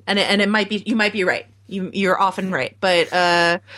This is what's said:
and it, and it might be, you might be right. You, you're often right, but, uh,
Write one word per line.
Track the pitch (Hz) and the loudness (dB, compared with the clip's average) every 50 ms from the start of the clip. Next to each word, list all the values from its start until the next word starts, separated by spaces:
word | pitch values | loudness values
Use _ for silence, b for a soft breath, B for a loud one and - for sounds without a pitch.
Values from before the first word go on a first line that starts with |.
| - | -6
and | - 202 | -2 0
it, | 202 180 | 0 2
and | - 202 202 | 2 2 2
it | 202 202 | 2 2
might | 214 214 202 | 2 0 0
be, | 196 214 202 - | -2 -4 -6 -4
you | 208 226 | -2 0
might | 220 208 208 214 | 0 0 0 0
be | 208 180 | 0 0
right. | 180 120 - - _ _ _ _ | 0 -2 -2 -6 _ _ _ _
You, | - 185 196 185 165 - | -10 -8 -8 -8 -6 -4
you're | 196 196 185 185 - | -2 0 0 2 2
often | 196 190 185 196 190 185 | 0 0 -2 -4 -6 -4
right, | 180 135 123 - - - | -4 -4 -4 -6 -6 -2
but, | - 185 175 170 156 - - | 0 2 4 2 2 2 0
uh, | 180 175 175 175 175 170 170 175 196 B B B | 0 2 2 4 4 2 2 0 -2 B B B